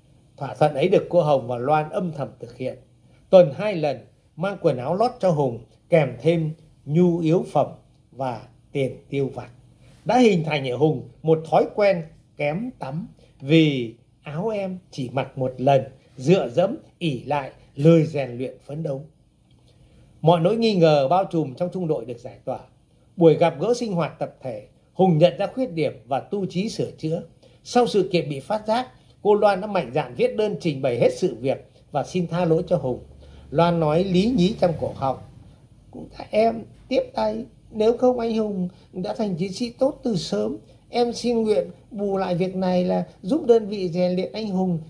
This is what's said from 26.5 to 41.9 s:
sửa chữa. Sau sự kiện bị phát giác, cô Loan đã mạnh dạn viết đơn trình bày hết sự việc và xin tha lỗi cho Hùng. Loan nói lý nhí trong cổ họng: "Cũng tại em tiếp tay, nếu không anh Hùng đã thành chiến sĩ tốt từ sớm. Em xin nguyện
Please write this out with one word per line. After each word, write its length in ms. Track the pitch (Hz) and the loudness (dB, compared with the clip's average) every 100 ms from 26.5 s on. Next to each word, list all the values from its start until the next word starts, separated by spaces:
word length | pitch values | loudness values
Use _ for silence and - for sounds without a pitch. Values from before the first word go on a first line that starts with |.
| 180 226 | -4 -4
sửa 220 | - 123 | -4 -8
chữa. 320 | - 156 170 - _ - _ | -6 -6 -6 -8 _ -20 _
Sau 240 | - 247 233 | 0 2 2
sự 220 | 208 185 | 2 0
kiện 180 | 170 143 | -2 -4
bị 100 | 135 | -8
phát 280 | - 214 214 | -6 -6 -2
giác, 200 | 233 254 - _ _ | -2 -4 -14 _ _
cô 140 | 202 208 | 2 4
Loan 260 | 208 185 | 4 0
đã 60 | 208 | -2
mạnh 240 | 190 123 147 | -4 -4 -4
dạn 180 | 123 120 | -4 -2
viết 200 | 240 208 | -2 -2
đơn 200 | 208 180 | -4 -2
trình 220 | 170 135 | -4 -2
bày 180 | 135 120 | -2 2
hết 180 | 208 - | 0 0
sự 180 | 175 113 | -4 -2
việc 340 | 131 117 - _ _ | -4 -6 -8 _ _
và 120 | 143 | -6
xin 240 | 127 185 165 | -4 -4 -4
tha 180 | 170 170 | -2 0
lỗi 180 | 160 180 | 0 0
cho 100 | 165 | -2
Hùng. 220 | 131 120 - - - - - | -2 -6 -10 -20 -20 -20 -6
Loan 300 | 143 170 170 | 2 2 2
nói 240 | 151 160 | 2 2
lý 300 | 196 180 220 247 | 2 2 2 2
nhí 180 | 185 226 | 2 2
trong 140 | 180 156 | 0 0
cổ 120 | 120 - | -6 -4
họng: 220 | 135 123 - - - - _ - - | -4 -4 -10 -20 -20 -20 _ -20 -20
"Cũng 160 | - - - | -18 -18 -16
tại 100 | - | -4
em 320 | 208 226 226 - - - | 0 2 0 -12 -16 -4
tiếp 140 | 262 - | -4 -2
tay, 320 | - 220 220 - _ - | -2 -4 -4 -10 _ -12
nếu 260 | 220 220 240 | 0 2 4
không 220 | 254 247 | 2 2
anh 180 | 233 220 | -2 -2
Hùng 300 | 214 196 180 - - | -2 -4 -6 -8 -16
đã 200 | 185 202 - | -10 -6 -4
thành 180 | 214 160 | -4 -2
chiến 180 | 190 | -4
sĩ 160 | 185 240 | -4 -6
tốt 300 | - 262 - | 0 -2 0
từ 120 | 247 180 | -4 -2
sớm. 420 | - 202 214 294 - - - | -2 -4 -4 -6 -14 -20 -6
Em 240 | 240 240 | -2 0
xin 280 | - 240 233 | -2 -2 0
nguyện 300 | 214 202 180 - - | 2 0 -2 -8 -14